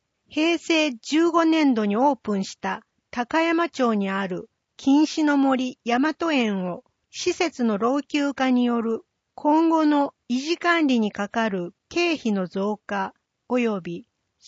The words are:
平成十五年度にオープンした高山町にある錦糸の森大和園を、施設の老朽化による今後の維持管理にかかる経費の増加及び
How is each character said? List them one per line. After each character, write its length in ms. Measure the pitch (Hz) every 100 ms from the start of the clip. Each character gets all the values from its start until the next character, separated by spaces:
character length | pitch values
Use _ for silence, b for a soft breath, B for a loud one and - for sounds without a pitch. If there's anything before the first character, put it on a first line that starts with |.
| _ _ _
平 300 | 302 320 330
成 340 | - 320 302
十 380 | 233 - 302 339
五 160 | 330 330
年 260 | 320 285
度 140 | 220 214
に 100 | 208
オ 160 | 285
ー 40 | 277
プ 180 | -
ン 100 | 202
し 160 | 196 -
た 220 | 190 214 _ _ _
高 300 | 247 240 320
山 300 | 330 330 339
町 240 | - 240
に 160 | 214 196
あ 160 | 196 190
る 240 | 175 - _ _ -
錦 280 | 269 285
糸 200 | 311 -
の 140 | 302 285
森 400 | 269 254 254 - 233
大 120 | 240 311 -
和 140 | 339
園 360 | 285 220 196 180
を、 140 | 170 - _ _
施 220 | - 359
設 320 | - 339 -
の 140 | 233 202
老 220 | 233 285
朽 340 | - 294 285
化 160 | 269 262
に 160 | 247 247
よ 160 | 233
る 240 | 226 226 - _ _
今 360 | - 302 311 330
後 160 | 320 302
の 260 | 294 285 - -
維 100 | 247
持 200 | 294 339
管 280 | 349 339 294
理 140 | 240
に 120 | 208
か 180 | - 202
か 180 | 233 226
る 240 | 190 175 - _
経 240 | 339 349
費 200 | 311 226
の 140 | 202 180
増 300 | 196 202 208
加 380 | - 202 190 - _ _ -
及 320 | 247 233 202
び 260 | 170 170 - _ _ _